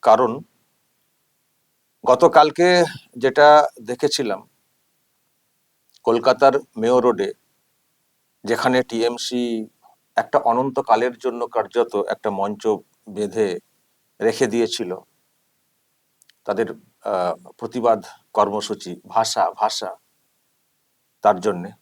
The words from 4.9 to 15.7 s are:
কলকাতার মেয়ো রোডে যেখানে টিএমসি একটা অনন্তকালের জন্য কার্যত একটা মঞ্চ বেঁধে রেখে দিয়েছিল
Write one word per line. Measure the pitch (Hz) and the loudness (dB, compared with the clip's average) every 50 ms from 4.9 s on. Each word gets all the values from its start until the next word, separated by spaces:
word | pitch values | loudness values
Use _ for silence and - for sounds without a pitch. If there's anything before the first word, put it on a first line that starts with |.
| _ _ _ _ _ _ _ _ _ _ _ _ _ _ _ _ _ _ _ _ _ _ _ | _ _ _ _ _ _ _ _ _ _ _ _ _ _ _ _ _ _ _ _ _ _ _
কলকাতার | - 113 117 117 131 127 123 139 139 131 143 - _ _ 113 | 0 0 2 2 0 2 4 4 2 2 2 -4 _ _ -4
মেয়ো | 110 117 123 127 | -2 2 2 4
রোডে | 117 123 113 92 98 95 - _ _ _ _ _ _ _ _ _ _ _ _ _ _ _ _ _ _ _ _ _ _ | 4 2 0 0 -4 -8 -8 _ _ _ _ _ _ _ _ _ _ _ _ _ _ _ _ _ _ _ _ _ _
যেখানে | - 117 - - 131 127 127 127 | -4 -4 -2 0 0 0 0 0
টিএমসি | _ 117 117 113 117 120 - - - 127 123 120 120 117 110 110 107 _ _ _ _ _ _ _ _ _ - | _ -4 -2 -2 -2 -4 -6 -10 -6 -4 -4 -4 -2 -4 -6 -6 -10 _ _ _ _ _ _ _ _ _ -6
একটা | 110 - - - | -6 -2 -2 -2
অনন্তকালের | - 117 117 120 131 139 131 139 123 - - 110 120 127 123 117 | 0 0 0 0 -2 -4 -4 -6 -2 0 0 0 0 -2 -4 -4
জন্য | - 131 117 120 120 117 | -6 -6 -6 -6 -8 -6
কার্যত | - 117 110 - - 123 117 - - 104 98 - | -4 -6 -6 -4 -2 -2 -2 -2 -2 -6 -4 -4
একটা | 98 - _ 110 | -6 -6 _ -6
মঞ্চ | 101 95 98 101 107 101 - 110 107 98 - _ _ _ _ - | -4 -4 -6 -6 -6 -6 -2 -2 -2 -2 -4 _ _ _ _ -18
বেঁধে | 101 95 104 101 87 110 110 98 90 87 _ _ _ _ _ _ _ _ _ _ _ _ | -10 -8 -8 -6 -2 -2 -2 -2 -2 -6 _ _ _ _ _ _ _ _ _ _ _ _
রেখে | 104 113 110 - 131 117 | -2 -2 0 0 -2 -2
দিয়েছিল | 101 117 117 110 - - 113 90 92 95 _ _ _ _ _ _ _ _ _ _ _ _ _ _ | 0 -2 -2 -2 -4 -8 -8 -10 -10 -12 _ _ _ _ _ _ _ _ _ _ _ _ _ _